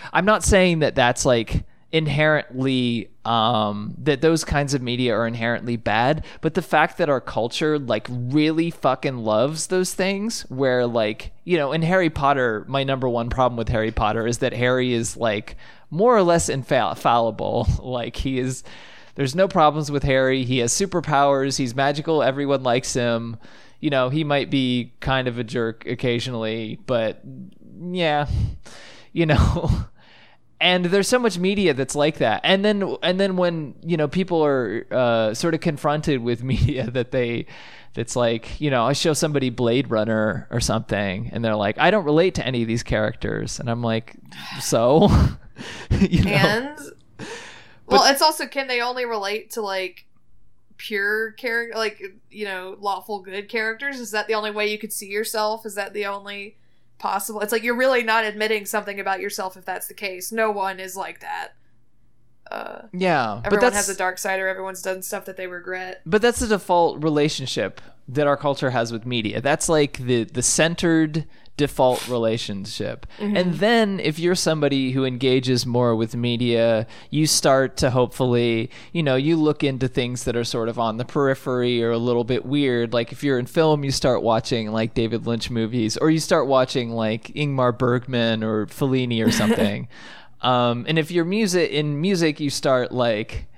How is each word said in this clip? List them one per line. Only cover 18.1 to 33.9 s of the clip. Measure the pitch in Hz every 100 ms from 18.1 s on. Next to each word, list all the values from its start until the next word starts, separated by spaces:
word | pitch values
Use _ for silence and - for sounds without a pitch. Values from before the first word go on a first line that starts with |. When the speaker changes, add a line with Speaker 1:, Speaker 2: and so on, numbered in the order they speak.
| -
Speaker 1:
he | 135 131
is, | 127 127 - - - - - -
there's | 135 165
no | 190
problems | 185 151 151 147
with | 143
Harry. | 143 131 131 131
He | 123 127
has | 117
superpowers. | - 196 175 151 139 143 139 139 131
He's | 127 127
magical. | 139 143 160 156
Everyone | 127 135 139 135
likes | 131 123 -
him. | 131 120 117 117 117 - - - -
You | 151
know, | 135 127
he | 151
might | 147 143 120
be | 139 127 123 120 -
kind | 139 131 127
of | 117
a |
jerk | 110 123 113 113 -
occasionally, | 123 127 120 123 120 110 113 110 117 -
but | 120 110 - 135 131 - - - -
yeah, | 180 180 160 147 147 - - - -
<laughs> | - - - -
you | 165 160
know. | 143 - 170 165 - - - - - - _ _ -
And | 175 180 175
there's | 202 185
so | 247
much | 233 175
media | 185 208 180
that's | 131 131 147
like | 151 151
that. | 120 104
And | 160 196 208
then, | 208 175 -
and | 165 185
then | 196 185
when, | 175 165 143 -
you | 170